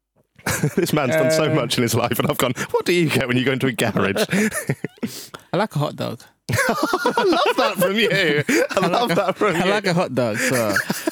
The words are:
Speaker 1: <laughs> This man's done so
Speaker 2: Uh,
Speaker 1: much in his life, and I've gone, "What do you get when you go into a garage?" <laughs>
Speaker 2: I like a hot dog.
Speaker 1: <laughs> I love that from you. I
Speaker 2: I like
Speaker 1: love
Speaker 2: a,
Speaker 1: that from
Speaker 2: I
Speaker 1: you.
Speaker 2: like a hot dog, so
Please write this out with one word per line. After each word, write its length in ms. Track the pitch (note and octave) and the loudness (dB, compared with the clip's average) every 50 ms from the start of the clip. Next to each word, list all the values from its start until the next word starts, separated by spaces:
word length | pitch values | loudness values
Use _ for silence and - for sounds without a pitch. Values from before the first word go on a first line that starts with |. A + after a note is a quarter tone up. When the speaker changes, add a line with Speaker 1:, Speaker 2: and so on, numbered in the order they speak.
| _ _ _ _ _ _ _ - - | _ _ _ _ _ _ _ -8 -6
Speaker 1:
<laughs> 300 | - - - - D3 - | -4 -2 -2 -2 -2 0
This 180 | G3 E3+ - - | 0 0 0 0
man's 220 | D3+ C#3 B2 D#3+ | 0 2 2 2
done 160 | D#3+ D#3+ D#3+ | 2 2 4
so 200 | D#3+ D#3 D#3 D3 | 4 2 2 2
Speaker 2:
Uh, 40 | D3+ | 2
Speaker 1:
much 200 | D3 A#2+ G#2+ - | 0 0 0 0
in 40 | - | 0
his 140 | A#2+ A2+ - | 0 2 2
life, 240 | B2 A2+ A#2 A#2 - | 0 0 0 0 0
and 100 | B2 D3 | 0 0
I've 80 | D3 | 0
gone, 160 | - C3+ B2 C3 - - - | 0 0 -2 -2 -4 -4 -2
"What 160 | - A#4 - | -2 -2 0
do 80 | - F3 | 2 2
you 160 | F3 E3+ C#3+ | 2 2 2
get 180 | A#2 B2 C3+ | 0 0 0
when 80 | B2 B2 | 0 0
you 80 | B2+ B2 | 0 2
go 80 | C3+ | 0
into 140 | C3 B2 C3+ | 0 0 0
a 60 | C3+ | 0
garage?" 520 | A#2 - A#2+ A2 - - G2 F#2+ G2 G#3+ G#3 - | 0 0 0 0 0 0 0 0 0 0 0 0
<laughs> 1200 | F3 G3 G#3+ G#3+ - - - - C3 - - - - - - - - - - - - - - _ | 0 0 0 0 -2 -4 -4 -4 -4 -4 -8 -10 -8 -8 -8 -8 -8 -12 -14 -16 -18 -20 -10 _
Speaker 2:
I 60 | - | -2
like 180 | F3 G#3+ - - | -2 -2 -2 -2
a 40 | D3 | -2
hot 160 | D3 - - | -4 -4 -4
dog. 260 | - A#2+ A#2+ A2+ - - - _ _ _ | -6 -6 -6 -8 -10 -14 -20 _ _ _
Speaker 1:
<laughs> 40 | - | -2
I 720 | A2 - C5+ A#4+ - - - - - F4 - B4 - A#4+ A#4 | 0 0 0 0 0 0 0 -2 -2 -2 -2 0 0 2 2
love 320 | F#4 D4+ - D5 - A#4+ | 2 2 2 2 2 2
that 180 | C4 A#3+ A3 F#3+ F#3 | 2 0 0 0 0
from 160 | F#3 F3+ G3 | 0 0 2
you. 120 | A3+ G#3+ - | 0 0 2
I 540 | F#3 G3 F#3 D#3 C#3+ D3 C#3+ - C#4 E4+ B4+ - - | 2 2 2 2 0 0 0 0 0 0 0 0 0
Speaker 2:
I 20 | G3+ | 0
like 100 | F3 E3+ | 0 2
Speaker 1:
love 200 | F3 A#3 A#3+ A3 | 2 0 0 2
Speaker 2:
a, 40 | E3+ | 0
Speaker 1:
that 200 | G3+ F#3+ F3+ F3+ | 0 0 0 -2
from 180 | - G#3+ G#3 D#3+ | 0 0 0 2
Speaker 2:
I 100 | E3+ F3+ | 2 2
Speaker 1:
you. 60 | F#3 | 2
Speaker 2:
like 160 | G3+ G#3+ G3+ | 0 0 0
a 60 | F#3+ E3 | 0 0
hot 180 | F3 F3+ - B2+ | 0 0 0 0
dog, 240 | C3 B2 A2+ G#2 | 0 0 0 0
so 380 | A#2 - - C3+ A#2+ A2+ G#2 G2 - - - - - - D#4+ | -2 -2 0 0 0 0 0 0 0 -2 -2 -4 -4 -4 -6